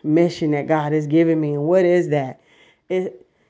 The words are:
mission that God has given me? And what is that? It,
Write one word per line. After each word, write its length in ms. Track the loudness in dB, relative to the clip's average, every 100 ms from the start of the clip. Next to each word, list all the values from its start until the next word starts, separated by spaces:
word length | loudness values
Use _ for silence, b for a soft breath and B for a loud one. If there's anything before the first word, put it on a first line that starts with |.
mission 480 | 0 2 2 0 -2
that 140 | -2 0
God 260 | -2 0
has 140 | -2 0
given 340 | 2 2 2
me? 140 | -2
And 100 | -2
what 200 | 0 2
is 260 | 4 2 0
that? 300 | -2 -4 -10 b b b b b
It, 380 | -6 -6 -10 _ _